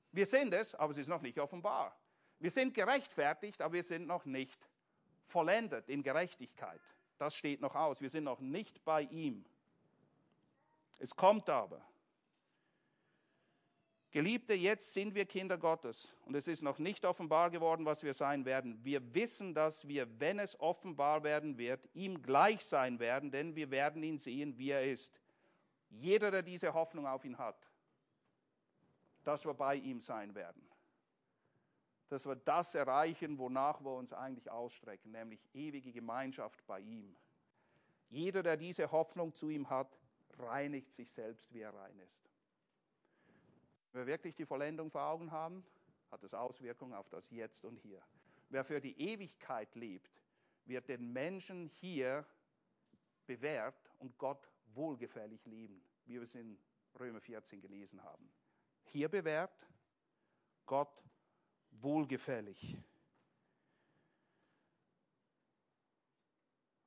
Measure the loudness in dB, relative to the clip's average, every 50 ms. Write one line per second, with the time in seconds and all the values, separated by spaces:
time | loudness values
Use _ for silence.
0 | _ _ 0 2 4 6 6 6 6 6 4 2 2 0 0 0 0 0 0 -2
1 | -2 -2 -2 -2 -2 -2 -2 -2 -2 -2 -4 -4 -2 0 2 2 0 -2 -6 -10
2 | _ _ _ _ _ _ _ _ -2 0 2 4 4 4 4 4 4 6 6 4
3 | 2 0 0 2 4 4 2 2 -4 -8 -6 -4 -2 0 0 -2 -2 -2 -4 -4
4 | -2 -2 -2 -2 -2 -4 -4 -4 -4 -6 -10 -16 -20 _ _ _ _ _ _ _
5 | _ _ _ _ _ 0 2 4 6 6 6 4 4 0 -4 -6 -4 -2 -2 0
6 | 0 2 2 2 2 0 -2 -10 -14 -16 -12 -10 -10 -10 -10 -14 -18 -20 -20 _
7 | _ _ _ -4 -2 -2 -2 0 0 0 0 0 0 0 2 2 2 2 2 0
8 | -2 -4 -2 -2 0 0 -2 -2 -2 -2 -2 -2 -4 -6 -10 -4 0 4 4 4
9 | 4 2 -2 -2 -2 -2 -2 -2 -8 -16 _ _ _ _ _ _ _ _ _ _
10 | _ _ _ _ _ _ _ _ _ _ _ _ _ _ _ _ _ _ -12 -10
11 | -10 -8 0 6 8 8 8 8 4 2 2 2 2 0 -6 -12 -16 -20 _ _
12 | _ _ _ _ _ _ _ _ _ _ _ _ _ _ _ _ _ _ _ _
13 | _ _ _ _ _ _ _ _ _ _ _ _ _ _ _ _ _ _ _ _
14 | _ _ 2 4 4 4 4 2 2 2 2 4 6 6 4 4 0 -2 -2 0
15 | -2 0 0 0 -2 0 -2 -2 0 0 0 2 4 2 2 2 0 -4 -8 -8
16 | -12 -16 -18 -18 -8 -4 -2 -2 0 0 -2 0 0 -2 0 0 0 -2 0 2
17 | 2 2 2 2 2 4 6 6 6 6 4 4 4 4 4 4 2 0 0 0
18 | 0 -2 0 2 2 2 2 2 2 2 2 2 0 -2 -6 -6 -4 -2 -2 0
19 | -2 0 0 2 2 2 0 -4 -6 -2 2 4 4 4 2 -2 -6 -4 -2 -2
20 | -2 -2 -2 0 2 2 2 2 -2 -4 -4 0 2 2 2 0 -4 -6 0 2
21 | 4 4 6 4 4 4 2 2 2 0 -2 -2 -2 -2 -2 -2 -4 -8 -8 -6
22 | -4 -4 -4 -4 0 6 8 10 10 10 8 4 0 2 2 4 4 4 2 0
23 | 2 2 2 2 0 -2 -2 -2 -2 -4 -4 -6 -4 0 2 2 2 2 2 0
24 | -2 -2 -4 -4 -4 -4 -4 -2 -4 -4 -4 -4 -2 0 2 2 2 2 0 -2
25 | -6 -12 -16 _ _ _ _ _ _ _ _ _ _ _ _ _ _ _ -14 -6
26 | 4 6 6 6 6 4 2 2 0 -2 -4 -2 -2 2 2 2 2 2 -2 -4
27 | -4 -2 -2 -2 -4 -8 -8 -6 -6 -6 -6 -8 _ _ _ _ _ _ _ _
28 | _ _ _ _ _ _ _ _ _ _ _ _ _ _ _ _ _ _ _ _
29 | _ _ _ _ _ 0 0 0 -2 -4 -2 0 2 2 2 2 0 -4 -6 -6
30 | -6 -6 -6 -6 -6 -8 -8 -10 -10 -10 -12 -16 -20 -20 -20 _ _ _ _ _
31 | _ _ _ _ _ _ _ _ _ _ _ _ _ _ _ _ _ _ _ _
32 | _ _ -6 -4 -4 -4 -6 0 2 4 4 4 4 2 0 0 2 4 6 6
33 | 6 4 2 -2 -4 -6 -4 -4 -4 -2 0 2 2 2 2 0 -4 -6 -6 -6
34 | -8 -8 -8 -8 -8 -8 -8 -10 -10 -8 -6 -6 -6 -8 -10 -12 -14 -14 -14 -14
35 | -14 -16 -14 -12 -12 -12 -14 -16 _ _ -12 -10 -8 -8 -8 -8 -10 -12 -12 -10
36 | -8 -6 -4 -4 -4 -4 -6 -6 -8 -8 -10 -12 _ -12 -10 -10 -10 -12 -12 -12
37 | -14 -16 -20 -20 _ _ _ _ _ _ _ _ _ _ _ _ _ _ _ _
38 | _ _ -6 -4 -2 0 0 2 2 2 2 2 0 -4 -4 -2 -2 2 2 2
39 | 2 2 0 -4 -4 -4 -4 -4 -4 -2 -2 -2 -2 -2 -2 -2 -2 -4 -8 -16
40 | _ _ _ _ _ _ -16 -12 -8 -4 -4 -2 -2 -2 -4 -6 -8 -10 -14 -16
41 | -16 -14 -12 -10 -8 -8 -10 -12 -16 -16 -14 -12 -12 -12 -12 -14 -16 -18 -18 -20
42 | -20 -20 _ _ _ _ _ _ _ _ _ _ _ _ _ _ _ _ _ _
43 | _ _ _ _ _ _ -20 -20 _ -20 -20 _ _ _ _ _ _ _ -8 -6
44 | -4 -2 -4 -4 -4 -8 -8 -8 -6 -6 -4 -2 -2 -2 -4 -4 -6 -6 -4 -2
45 | -2 -2 -2 -4 -6 -8 -6 -6 -6 -6 -8 -12 -16 -18 _ _ _ _ _ _
46 | _ _ -18 -18 -14 -10 -6 -6 -4 -6 -6 -8 -10 -12 -12 -12 -12 -12 -12 -12
47 | -12 -12 -14 -14 -14 -14 -10 -10 -10 -10 -10 -14 -14 -14 -14 -16 -16 -18 -18 -20
48 | -20 _ _ _ _ _ _ _ _ _ -4 -4 -2 -2 -4 -4 -4 -6 -6 -4
49 | -4 -4 -4 -6 -8 -12 -14 _ -8 -6 -6 -6 -6 -8 -10 -12 -10 -10 -10 -12
50 | -16 _ _ _ _ _ _ _ _ _ _ _ _ -8 -6 -6 -6 -6 -8 -6
51 | -6 -6 -4 -4 -2 -2 -4 -6 -8 -10 -10 -10 -10 -10 -12 -12 -10 -6 -2 0
52 | 0 0 0 -2 -4 -8 _ _ _ _ _ _ _ _ _ _ _ _ _ _
53 | _ _ _ _ _ -10 -8 -4 -2 -2 -2 -2 -2 -4 -6 _ _ -20 _ _
54 | -16 -16 -8 -4 -4 -4 -4 -4 -10 -20 _ _ _ -14 -8 -6 -4 -4 -4 -6
55 | -8 -10 -10 -12 -12 -12 -14 -16 -16 -16 -16 -14 -16 -16 -18 -20 -20 _ _ _
56 | _ -14 -14 -12 -12 -12 -14 -14 -14 -14 -16 -18 _ _ _ _ _ _ -16 -12
57 | -10 -10 -10 -12 -12 -12 -14 -14 -14 -14 -16 -18 -16 -16 -16 -16 -16 -16 -18 -18
58 | -18 -18 -18 -20 -20 -20 _ _ _ _ _ _ _ _ _ _ _ -8 -2 -2
59 | 0 0 0 0 0 2 0 0 0 -2 -6 _ -20 -20 -20 _ _ _ _ _
60 | _ _ _ _ _ _ _ _ _ _ _ _ _ 0 0 0 0 0 -4 -12
61 | -20 -20 _ _ _ _ _ _ _ _ _ _ _ _ -14 -6 -2 2 2 2
62 | 2 2 0 -4 -2 -4 -4 -4 -4 -8 -12 -12 -10 -10 -10 -10 -12 -18 _ _
63 | _ _ _ _ _ _ _ _ _ _ _ _ _ _ _ _ _ _ _ _
64 | _ _ _ _ _ _ _ _ _ _ _ _ _ _ _ _ _ _ _ _
65 | _ _ _ _ _ _ _ _ _ _ _ _ _ _ _ _ _ _ _ _
66 | _ _ _ _ _ _ _ _ _ _ _ _ _ _ _ _ _